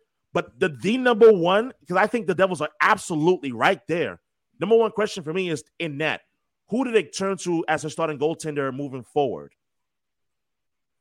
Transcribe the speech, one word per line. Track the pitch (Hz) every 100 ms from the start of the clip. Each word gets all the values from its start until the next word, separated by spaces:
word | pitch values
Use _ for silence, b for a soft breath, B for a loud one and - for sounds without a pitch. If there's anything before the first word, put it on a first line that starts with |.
| _ _ _
But | 165 175 _
the, | 202
the | 131 180 254
number | 247 226 226
one, | 202 170 196 254 - -
'cause | 185
I | 208
think | 185 170
the | 170
Devils | 190 165
are | 151 -
absolutely | 180 202 - 160 160 175 139
right | 113 147 196 -
there. | 170 120 87 _ _ _ _
Number | 180 226
one | 220
question | 208 208 - 147
for |
me | 175 180
is | 151 - _
in | 170 143
net. | 156 113 _ _ _ _ _
Who | 233 254
do |
they | 226
turn | 156 - 196 190
to | 175 165 -
as | 156 151
a |
starting | 160 160 143
goaltender | 151 160 156 143 135
moving | 131 139 127
forward? | 113 147 135 82 71 _ _ _ _ _ _ _ _ _ _ _ _ _ _ _